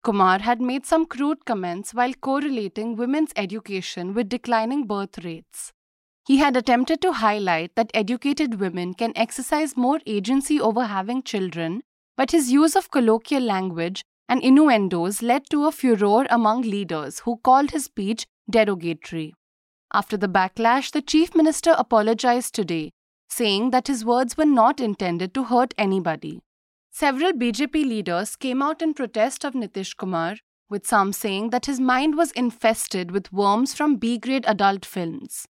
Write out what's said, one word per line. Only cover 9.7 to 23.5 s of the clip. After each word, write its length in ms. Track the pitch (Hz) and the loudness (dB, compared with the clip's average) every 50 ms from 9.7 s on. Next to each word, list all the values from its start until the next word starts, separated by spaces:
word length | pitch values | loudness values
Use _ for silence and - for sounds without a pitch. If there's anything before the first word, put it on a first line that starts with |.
| - | -2
more 240 | 254 240 254 285 320 _ | 0 0 0 0 -2 _
agency 500 | 208 214 202 185 214 262 269 269 - 302 | -4 -4 -4 0 0 0 0 2 0 0
over 280 | 294 - 220 214 233 254 | 2 2 0 0 0 -2
having 360 | 208 208 190 190 208 247 262 | -2 -4 -4 -4 -4 -6 -6
children, 600 | 262 - - 202 185 180 160 170 165 160 180 233 - _ _ _ _ _ _ | -6 -4 -4 -4 -4 -4 -4 -6 -4 -4 -6 -8 -10 _ _ _ _ _ _
but 160 | - 269 262 | -2 -2 2
his 180 | - 339 277 240 | 2 2 2 4
use 280 | 254 285 311 330 - | 4 4 4 4 4
of 140 | 392 - - | 0 -2 0
colloquial 520 | - 285 240 220 220 226 _ - 294 269 254 | 0 2 4 4 2 2 _ -2 -2 0 0
language 580 | 226 196 190 190 185 170 165 165 175 196 - - _ _ _ _ - | 0 0 -2 -2 -4 -4 -4 -4 -4 -6 -8 -14 _ _ _ _ -2
and 120 | 240 262 | -2 2
innuendos 800 | 233 254 262 285 311 294 247 214 196 185 180 170 170 185 202 - | 4 6 8 8 8 6 6 4 2 2 0 0 0 -2 -2 -2
led 280 | 233 240 240 285 277 _ | 0 2 0 0 _ _
to 160 | 311 294 285 | 0 2 2
a 60 | 311 302 | 0 0
furor 520 | - - 254 226 190 208 202 208 233 269 - | 2 2 2 4 4 4 4 4 4 4 4
among 320 | 233 233 220 214 220 247 | 2 2 4 2 2 2
leaders 580 | 240 226 196 202 196 165 170 156 147 135 - - - | -2 -2 -2 -4 -4 -4 -6 -6 -6 -8 -10 -8 -6
who 100 | 233 240 | -6 -6
called 360 | 226 - 262 254 277 294 277 | 0 4 4 6 6 4 2
his 120 | - 302 262 | -2 -6 -6
speech 420 | - _ - 196 196 220 220 - _ _ _ _ - | -6 _ -6 -4 -2 -4 -4 -6 _ _ _ _ 0
derogatory. 840 | 196 226 214 202 196 175 160 170 165 - - - 175 165 156 156 _ _ _ _ _ _ _ _ _ _ _ _ - | 2 4 4 4 0 -2 -4 -6 -6 -6 -10 -10 -10 -10 -10 -10 _ _ _ _ _ _ _ _ _ _ _ _ -2
After 220 | 202 202 - 214 | -2 -2 -2 -2
the 140 | 202 208 190 | -2 -2 0
backlash, 640 | 180 190 185 190 _ - 226 226 240 277 262 - - | 2 2 2 2 _ 0 2 2 2 2 0 -2 -4
the 80 | 294 | -6
Chief 340 | - - - 311 339 349 - | -4 2 2 2 2 4 4
Minister 400 | 320 311 320 302 - - 330 320 | 4 4 4 2 2 2 4 4
apologized 760 | - 233 _ 240 220 208 220 233 220 - 254 240 247 240 - - | 4 2 _ 2 4 4 4 0 2 2 2 2 2 -2 -4 -4
today, 360 | - 196 165 170 160 156 - _ _ _ _ _ _ _ | -4 -2 -2 -4 -4 -6 -8 _ _ _ _ _ _ _
saying 440 | _ - - 240 208 | _ -4 0 0 2